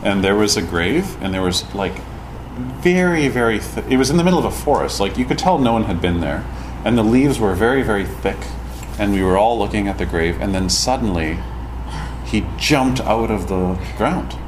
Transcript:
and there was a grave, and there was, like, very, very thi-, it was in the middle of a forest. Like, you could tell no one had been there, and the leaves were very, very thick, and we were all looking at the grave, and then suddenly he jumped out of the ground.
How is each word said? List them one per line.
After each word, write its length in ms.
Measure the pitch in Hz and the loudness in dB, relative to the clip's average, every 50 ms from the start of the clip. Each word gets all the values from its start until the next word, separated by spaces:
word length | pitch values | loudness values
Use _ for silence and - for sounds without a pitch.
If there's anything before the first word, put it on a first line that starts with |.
| - | 0
and 180 | 104 98 98 95 | 0 0 2 4
there 120 | 98 101 | 4 4
was 200 | 104 107 101 - | 4 4 2 2
a 60 | 92 85 | 0 -2
grave, 580 | 85 87 85 85 90 123 165 185 - - - - | -2 -2 0 0 2 2 0 0 -2 -6 -6 -6
and 120 | 98 95 | -4 -2
there 80 | 95 95 | 0 0
was, 220 | 90 87 - - - - | 0 0 -2 -4 -4 -4
like, 200 | 202 196 - - - - - - - - - - - - - - - 127 127 131 - | -4 -4 -4 -4 -6 -10 -12 -12 -12 -12 -12 -12 -12 -12 -12 -10 -8 -8 -8 -8 0
very, 480 | - 180 180 185 180 180 175 160 147 135 | 2 2 4 4 4 4 2 2 2 2
very 300 | 110 123 120 117 110 101 | 2 2 2 2 2 0
thi-, 240 | - - - 117 - - 123 | -2 -4 -6 -6 -2 2 2
it 40 | 127 | 4
was 100 | 131 123 | 4 4
in 80 | 147 | 4
the 80 | 175 165 | 4 4
middle 140 | 185 180 156 | 6 4 4
of 60 | 123 | 2
a 60 | 104 | 0
forest. 500 | 92 - - 147 143 98 69 - - - | -2 -2 0 2 2 2 2 0 0 0
Like, 180 | 101 98 95 104 | -2 0 0 -2
you 60 | 127 | 0
could 140 | 127 165 156 | 0 0 0
tell 200 | - 180 185 156 | 2 2 2 4
no 140 | 131 120 117 | 4 2 4
one 120 | 113 107 | 2 2
had 160 | - 92 87 | 0 -2 0
been 200 | 87 90 87 87 | 0 0 0 0
there, 240 | 80 71 71 - - - - - - - - - - | 0 -2 -4 -4 -6 -8 -10 -10 -10 -10 -10 -4 0
and 120 | 110 120 | 2 2
the 60 | 120 110 | 4 4
leaves 360 | 107 117 127 135 147 135 117 | 4 4 4 4 4 2 2
were 140 | 110 101 92 | 2 0 2
very, 280 | 90 110 117 131 135 123 | 2 2 2 4 2 2
very 220 | 110 107 101 95 | 2 0 0 -2
thick, 320 | 90 - - - 95 101 - - - - - - - - - - - - - | -4 -6 -4 -4 -4 -4 -2 -8 -8 -8 -8 -10 -10 -10 -10 -10 -10 -4 -2
and 140 | 104 101 101 | 0 0 2
we 100 | 95 95 | 2 4
were 140 | 92 92 | 4 4
all 220 | 95 104 117 120 113 | 4 4 4 4 2
looking 300 | 101 107 - 107 98 98 | 0 0 0 -2 -2 -2
at 100 | 95 - | -2 -2
the 80 | 95 | -4
grave, 340 | 85 - 85 80 85 85 - | -2 0 0 0 0 0 -2
and 140 | - 101 95 | -2 -2 0
then 160 | 95 92 90 | 0 0 0
suddenly 680 | 90 - - 123 127 123 120 107 90 85 80 78 80 - - - - - - - - - - - - - - - - - - | 0 0 0 0 0 0 0 0 0 0 -2 -2 -4 -6 -8 -8 -10 -10 -10 -10 -8 -10 -8 -8 -8 -8 -8 -8 -8 -10 -8
he 200 | - - 107 - - - | -2 -2 -2 -2 -2 -6
jumped 440 | - - - 156 139 131 131 127 131 | -4 0 2 2 4 4 2 0 0
out 300 | - - 107 113 113 110 | 0 0 0 0 2 0
of 180 | 110 101 90 95 | 0 -2 -2 -2
the 300 | 98 92 92 90 92 90 - - - - | -2 0 0 0 -2 -2 -4 -8 -4 -2
ground. 380 | 104 139 170 - - - - - - | 0 0 0 -2 -4 -6 -8 -10 -10